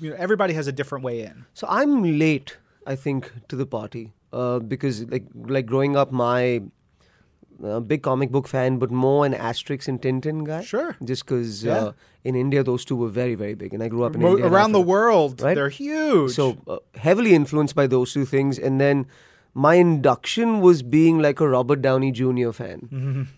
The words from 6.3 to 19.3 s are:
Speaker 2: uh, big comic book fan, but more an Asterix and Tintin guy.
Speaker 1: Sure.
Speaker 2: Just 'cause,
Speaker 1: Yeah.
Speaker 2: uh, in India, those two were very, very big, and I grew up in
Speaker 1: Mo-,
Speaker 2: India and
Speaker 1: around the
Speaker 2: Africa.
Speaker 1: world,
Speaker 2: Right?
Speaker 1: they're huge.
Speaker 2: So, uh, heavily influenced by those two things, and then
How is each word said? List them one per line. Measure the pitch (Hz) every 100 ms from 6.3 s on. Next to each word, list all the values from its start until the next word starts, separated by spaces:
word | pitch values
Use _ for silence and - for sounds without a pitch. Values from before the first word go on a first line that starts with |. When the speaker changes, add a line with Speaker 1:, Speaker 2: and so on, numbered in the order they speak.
| 123 123 120 98 - _ _ _ _ _ _ _ -
Speaker 2:
uh, | 104 110
big | 110 139
comic | 135 131 139
book | 135 135
fan, | 131 131 127
but | 120
more | 123 131 143 143
an |
Asterix | 131 117 117 - 139 -
and | 127
Tintin | 135 131 151 156
guy. | 151 160
Speaker 1:
Sure. | 226 220 330 -
Speaker 2:
Just | 120 127 -
'cause, | 127 117 101
Speaker 1:
Yeah. | 113 113
Speaker 2:
uh, | 107 - _ _
in | 123
India, | 127 135 139
those | 131 123
two | - 127
were | 117
very, | 104 123
very | 107 104
big, | 104 98
and | 101
I | 113
grew | 117
up | 120
in | 165
Speaker 1:
Mo-, | 170
Speaker 2:
India | 196 185
and |
Speaker 1:
around | 185 220
the | 208
Speaker 2:
Africa. | 180
Speaker 1:
world, | 196 233 202 143 123
Speaker 2:
Right? | 139
Speaker 1:
they're | 160 139
huge. | 139 285 311 311 208 135
Speaker 2:
So, | 120 135 113 -
uh, | - -
heavily | - 127 185 226
influenced | 165 139 151 147
by | - 135
those | 127 123
two | 143
things, | 135 135 139 127
and | 135 135
then | 139 139 135 - _